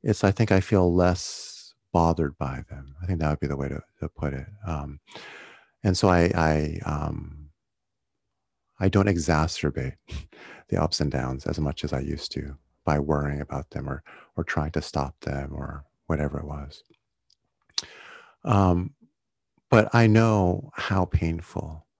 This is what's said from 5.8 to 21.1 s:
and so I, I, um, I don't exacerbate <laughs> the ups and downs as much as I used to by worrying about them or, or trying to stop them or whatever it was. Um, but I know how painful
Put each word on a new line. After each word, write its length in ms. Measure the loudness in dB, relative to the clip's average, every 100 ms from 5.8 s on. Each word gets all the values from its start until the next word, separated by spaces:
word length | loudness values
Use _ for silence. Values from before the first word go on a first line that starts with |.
and 140 | 0 4
so 120 | 4
I, 220 | 6 6 4
I, 440 | 2 2 0 -4 -6
um, 640 | -6 -6 -6 -10 -16 -20 _ _ _ _ _ _ _ _ _ _ _ _ _
I 100 | 2
don't 180 | 4 2
exacerbate 880 | 2 2 2 2 0 -4 -2 -6 -8 _ -12 -12
<laughs> 360 | -20 -20 -20 _
the 120 | -2
ups 180 | 0 -2
and 120 | -2
downs 340 | -2 -4 -6 -6
as 140 | -4
much 240 | -4 -4
as 100 | -6
I 60 | -4
used 320 | -4 -8 -8
to 240 | -10 -10 -14 _ _
by 160 | -2 0
worrying 420 | 2 0 0 -4
about 280 | -6 -8 -8
them 200 | -10 -8
or, 140 | -10 -12 -20 _ -10
or 80 |
trying 280 | -6 -4 -2
to 100 | -4
stop 360 | -6 -6 -6 -8
them 300 | -8 -6 -6
or 320 | -10 -10 -12 -16 _ _
whatever 320 | -2 -2 -4
it 60 | -8
was. 380 | -10 -12 -18 _ _ _ _ _ _ _ _ _ -12 -12 -20 -20 -20 -20 _
Um, 500 | 0 4 4 4 -2 _ _ _ _ _ _ _ _
but 240 | 4 6
I 140 | 6 6
know 640 | 6 4 4 2 0 -6
how 320 | -10 -2 0
painful 800 | 0